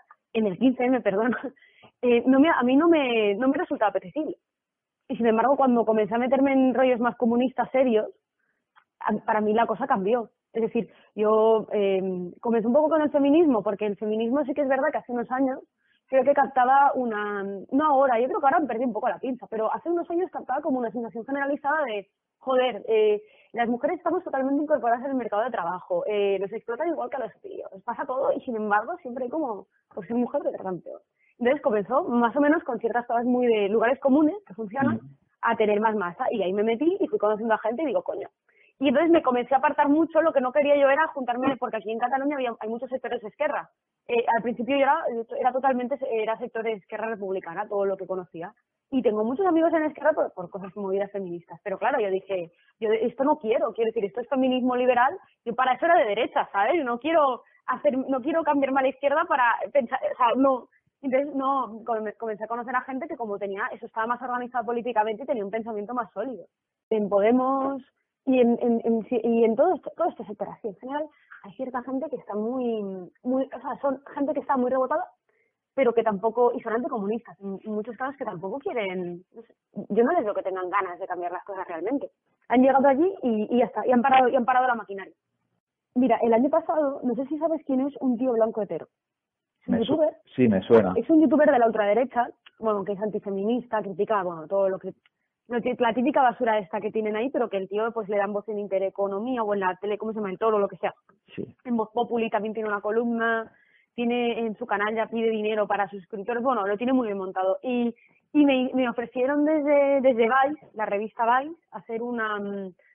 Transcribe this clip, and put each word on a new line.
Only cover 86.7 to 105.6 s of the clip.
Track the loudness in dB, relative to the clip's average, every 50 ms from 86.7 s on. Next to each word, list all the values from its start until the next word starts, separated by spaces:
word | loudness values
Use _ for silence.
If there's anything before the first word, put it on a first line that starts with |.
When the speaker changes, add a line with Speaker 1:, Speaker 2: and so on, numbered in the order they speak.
| 0 0 0 0 -2 -4
Speaker 1:
no | -4 -4 -2
sé | -2 -4
si | -6 -4 -2
sabes | -2 -2 -2 -2 -2
quién | -2 0 0
es | 0 -2 -4 -2
un | -2 -2 0 0
tío | 0 0
blanco | 2 2 2 2 0 -4
hetero. | -6 -4 -6 -10 -10 _ _ _ _ _ _ _ _ _ _ _ _ _ _ _
Es | -4 -2
un | 0 0
Speaker 2:
Me | 0
su-, | 0
Speaker 1:
youtuber. | 2 2 2 0 0 -6 _ _ 2
Speaker 2:
sí, | 2 4 4
me | 4 2
suena. | 4 6 6 6 6 4 0
Speaker 1:
Es | -2 2 4
un | 6 6
youtuber | 6 6 6 6 6 6
de | 6 6
la | 4
ultraderecha, | 4 2 2 2 2 2 2 2 0 0 -2 -2 -2 -6 _ _ -20 _ -6
bueno, | -4 -2 -2 -2 -2
que | -6
es | -6 -4
antifeminista, | -4 -4 -4 -6 -6 -6 -6 -4 -2 -2 -2 -2 -4 -4 -6 -4
critica, | -4 -6 -4 -4 -2 0 0 -2
bueno, | -2 -4 -6 -8 -8
todo | -4 0 0 0 0
lo | -2 -4
que | -8 -14 -14 _ _ _ _ _ _ _ _ _ _ -6
lo | -6 -4
tí-, | -2 -4 -2 0
la | 0 0
típica | 0 0 0 2 2 4
basura | 4 4 2 2 0 0 0 0
esta | -2 -4 -8 -6
que | -6 -4
tienen | -4 -4 -4 -2 -4
ahí, | -4 -4 -4
pero | -2 -4 -4 -2
que | -4 -6
el | -6 -4
tío, | -4 -4 -4 -4
pues, | -4 -6 -6 -2
le | -2
dan | -2 -2 -2
voz | -4 -8 -6 -6
en | -8 -6
Intereconomía | -6 -4 -2 -2 -2 -4 -2 -2 -4 -2 -2 -6 -4 -4 -4 -2
o | -2 -2
en | -2 0
la | -2 -2 -4 -4
tele, | -6 -6 -6 -4
¿cómo | -6 -6
se | -6 -6
llama? | -6 -6
El | -4 -2
Toro, | 0 2 2 2
lo | 0 -2
que | -4 -6
sea. | -6 -6 -6 _ _ _ _ _ _ _ -12
Speaker 3:
Sí. | -12 -12 -12 -14 _ -6
Speaker 1:
En | -4 -2
Voz | -2 -2 -4
Populi | -2 -4 -2 -2 -2 -4 -2 -2
también | -2 -4 -4 -4 -6
tiene | -6 -6 -4
una | -4 -4
columna, | -4 -2 -2 -2 0 -2 -2 0 0 0 -2 -2 -4 -10 _ _ _ _ _ _ _ _ -8
tiene | -4 -2 -2 0 0 -2 -2 -2 -2 -4
en | -6 -6
su | -8 -6
canal, | -4 -2 -2 -2 -2 -2
ya | -4 -4
pide | -4 -2 -2 0 0
dinero | 0 0 -2 -2 -2 -2